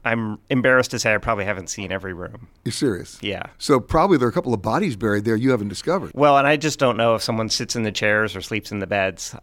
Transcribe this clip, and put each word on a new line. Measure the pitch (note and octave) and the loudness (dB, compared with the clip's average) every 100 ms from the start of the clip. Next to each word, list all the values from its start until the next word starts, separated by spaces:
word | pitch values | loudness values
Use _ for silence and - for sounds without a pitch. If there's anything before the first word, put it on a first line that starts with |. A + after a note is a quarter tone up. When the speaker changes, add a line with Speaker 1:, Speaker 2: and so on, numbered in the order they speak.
| A#2 | -2
Speaker 1:
I'm | A#2 G#2+ G#2+ - | -2 -2 -6 0
embarrassed | C3 B2+ B2+ B2 | 2 6 4 4
to | B2 | 0
say | A#2 | 2
I | G#2 | 2
probably | A#2+ G#2 | 2 -2
haven't | F#2+ F#2+ E2+ | -2 -4 -6
seen | - F#2+ | -8 -6
every | F#2+ F#2+ | -6 -6
room. | F2 F2+ A2 - _ | -10 -12 -14 -20 _
Speaker 2:
You're | A#2+ | -8
serious? | - C#3 F2 - - | -2 -2 -2 -8 -10
Speaker 1:
Yeah. | G#2 F#2+ - - | -6 -6 -10 -10
Speaker 2:
So | - C3 | 0 0
probably | - D#3+ G3 D3+ | 2 2 4 4
there | A#2+ | 4
are | |
a | |
couple | C3+ C3 | 0 -2
of | A2 | -2
bodies | A2 C#3 G3 G#2 | 0 0 0 -2
buried | A2 G#2 A2 | 0 0 0
there | A2 | 0
you | C3 | 2
haven't | A#2+ G2+ | 0 -2
discovered. | F2+ - F#3 G2+ - | -6 -4 -4 -4 2
Speaker 1:
Well, | D3 C#3 | 4 6
and | C#3 | 4
I | D3 | 2
just | D3+ - | 0 0
don't | C3 A2 | 0 2
know | A#2 A2 | 2 2
if | |
someone | - A2+ A2 | 0 -2 -2
sits | - A2+ A#2+ | -4 -4 -4
in | |
the | A2 | -4
chairs | F#2+ G#2+ G#2+ G#2+ | 0 2 2 0
or | F#2 | -4
sleeps | - A2 - | -8 -8 -6
in | G#2 | -8
the | F#2 | -2
beds. | G2+ F#2+ F2 - A#2 | 0 0 -4 -12 -4